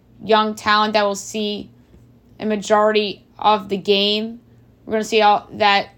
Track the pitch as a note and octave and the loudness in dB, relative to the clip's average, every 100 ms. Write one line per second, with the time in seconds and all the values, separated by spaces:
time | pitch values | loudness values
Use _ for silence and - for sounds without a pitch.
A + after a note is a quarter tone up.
0 | _ - F#3+ G#3+ G#3+ G#3+ G#3+ G#3+ G#3+ G#3+ | _ -10 0 2 2 -2 0 2 2 0
1 | G3+ G3 - A3 G#3 G3+ - - _ - | 0 -2 -8 -6 -6 -6 -12 -20 _ -20
2 | - _ _ - G#3+ G#3 G3 G#3+ G#3+ G#3+ | -20 _ _ -10 -6 -4 2 2 4 2
3 | G#3 - _ - G#3 G#3 G3 G3+ F#3 G3 | -2 -6 _ -4 0 0 0 -4 0 0
4 | G3+ G#3 A3+ A#3 - - _ _ - A3 | 2 -2 -4 -10 -20 -20 _ _ -6 -6
5 | G#3+ A3 G#3 G#3 - G#3 G#3 G3+ - | -2 2 4 2 -2 -2 0 2 -2